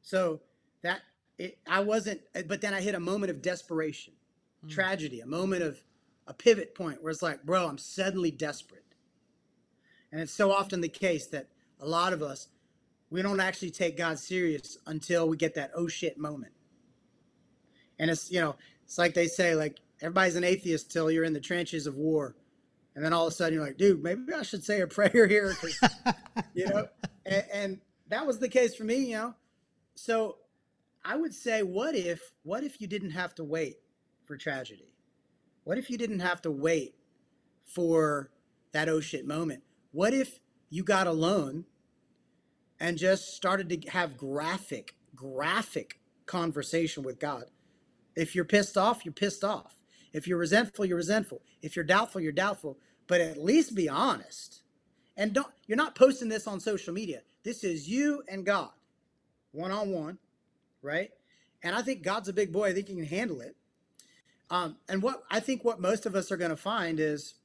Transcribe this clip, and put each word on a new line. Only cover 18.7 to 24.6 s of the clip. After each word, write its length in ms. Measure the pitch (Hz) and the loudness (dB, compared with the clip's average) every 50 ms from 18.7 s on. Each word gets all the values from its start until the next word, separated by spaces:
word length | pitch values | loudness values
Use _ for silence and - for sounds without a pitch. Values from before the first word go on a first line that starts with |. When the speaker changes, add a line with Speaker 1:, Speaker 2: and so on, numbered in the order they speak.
| _ _ _ | _ _ _
Speaker 1:
it's 120 | _ - - | _ 0 2
like 160 | 175 175 170 | 2 4 4
they 140 | 175 170 165 | 4 2 2
say, 260 | 170 - 185 175 165 | 2 2 2 4 4
like, 260 | 156 156 151 143 - _ _ _ _ | 2 0 -2 -4 -8 _ _ _ _
"Everybody's 340 | - 165 175 185 190 185 165 | -8 0 2 4 4 4 4
an 80 | 175 175 | 2 2
atheist 480 | 180 185 190 - 180 165 151 - - | 2 2 2 2 0 -2 -2 -2 -4
till 200 | - 170 160 156 | -2 0 2 2
you're 120 | 160 165 160 | 4 2 2
in 80 | 165 156 | 2 0
the 60 | 147 | -2
trenches 440 | 135 - 175 175 170 160 - 160 139 | -2 -2 -2 -2 -2 -2 -4 -6 -6
of 100 | 151 135 | -6 -6
war." 400 | 139 151 160 160 151 143 127 - _ _ _ _ _ _ _ _ _ _ _ _ | -2 0 2 2 2 0 -2 -10 _ _ _ _ _ _ _ _ _ _ _ _
And 80 | 139 147 | -4 0
then 100 | 160 170 | 2 2
all 140 | 170 165 165 | 4 2 2
of 60 | 160 | 0
a 20 | |
sudden 200 | - 180 165 160 | 0 0 0 0
you're 100 | 160 151 | 0 -2
like, 120 | 143 139 - | -4 0 4
"Dude, 240 | 190 202 190 156 | 6 6 6 6
maybe 320 | 143 170 185 233 254 269 320 | 2 -2 -2 -2 -4 -6 -6
I 100 | 311 262 | -6 -4
should 200 | - - 190 | -6 -6 -8